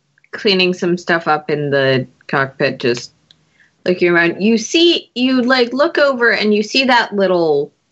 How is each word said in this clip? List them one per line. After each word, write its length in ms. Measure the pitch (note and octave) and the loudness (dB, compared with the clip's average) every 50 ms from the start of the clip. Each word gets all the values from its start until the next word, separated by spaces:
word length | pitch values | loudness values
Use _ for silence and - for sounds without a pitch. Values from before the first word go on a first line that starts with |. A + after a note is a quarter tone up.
| _ _ _ _ _ _ | _ _ _ _ _ _
cleaning 420 | - - - G#3 F#3+ F#3 F3+ F3+ F3+ | -10 -4 0 0 2 2 2 0 0
some 220 | - F#3+ F3 F3+ | -2 -2 -2 -2
stuff 320 | F3 - - E3+ E3 - D#3+ | -2 -2 -2 -2 -2 0 -2
up 220 | D3+ D3+ - - | -2 -2 -2 -4
in 200 | D3+ D3 D3 C#3+ | -4 -4 -2 0
the 360 | C#3 C#3 C3+ C3+ C3 C3 C3 - _ _ _ - | 0 2 2 2 0 0 -2 -6 _ _ _ -4
cockpit, 500 | D3+ C#3+ C3+ C3 - - D3 C3 C3 - | -2 -2 -2 -4 -4 -2 -2 -2 -2 -2
just 340 | - A#2+ A#2+ A#2+ - - _ _ _ _ _ _ _ _ _ _ _ _ _ _ - | -2 -2 -2 -4 -6 -16 _ _ _ _ _ _ _ _ _ _ _ _ _ _ -4
looking 240 | - F3+ - F3+ F3 | -4 -2 0 2 2
around. 320 | F3 E3+ E3+ E3+ - - | 2 2 2 0 0 0
You 160 | F#3+ A3 A3+ G#3 | 0 0 0 0
see, 520 | G#3+ - - E4 E4+ F4 D#4+ A3 - _ - | -2 -2 0 2 2 2 2 0 -4 _ -6
you, 280 | A#3+ B3+ C4 C4 B3+ | -2 -2 0 0 0
like, 300 | A#3 B3 C4 B3+ A#3+ A#3+ | 2 2 2 2 0 0
look 260 | B3+ C4 D4+ E4+ - D4+ | 0 -2 -2 0 0 0
over 320 | C#4+ C#4 C4 A#3 A#3+ A#3 | 0 0 0 2 0 0
and 220 | G3+ - G3+ G#3+ G#3 | 2 2 0 0 0
you 80 | G#3 | 0
see 220 | G#3+ - - C4 C4+ | 0 -2 -2 0 2
that 300 | B3 B3 A#3 G#3 - G3+ | 2 2 2 2 0 -2
little 580 | G3+ G3 F3+ F#3 F3 E3 D#3 D3 C#3+ - - _ _ _ _ | -2 0 2 2 2 2 2 0 0 -2 -6 _ _ _ _